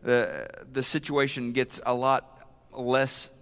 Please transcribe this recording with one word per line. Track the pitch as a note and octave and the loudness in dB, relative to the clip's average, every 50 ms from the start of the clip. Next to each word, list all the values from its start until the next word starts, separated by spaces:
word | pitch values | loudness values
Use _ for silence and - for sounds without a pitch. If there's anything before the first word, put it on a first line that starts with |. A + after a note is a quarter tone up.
the, | - - A#2+ A#2+ A2+ F2+ D2+ D2 A#1 - - - - - | 2 4 4 4 4 0 -4 -8 -12 -12 -14 -18 -20 -8
the | C3 C3+ | -6 -6
situation | C3 - - D#3 C#3 - C#3+ C#3+ C#3 C#3 C#3 C3 B2 A#2+ | -4 -2 -4 -4 -2 0 2 2 2 2 0 -4 -6 -2
gets | A#2+ C3 B2+ B2 - - - | 0 0 0 0 -4 -6 -2
a | B2 B2 | -2 -2
lot | B2 B2+ C3+ C3+ B2 - - - - - - - - _ - | 2 4 2 2 2 0 -6 -20 -20 -20 -20 -20 -20 _ -18
less | - - B2 A#2+ B2+ C3 C3+ C3+ - - - - - - | -12 -6 -2 2 2 2 2 2 -2 -4 -6 -8 -10 -20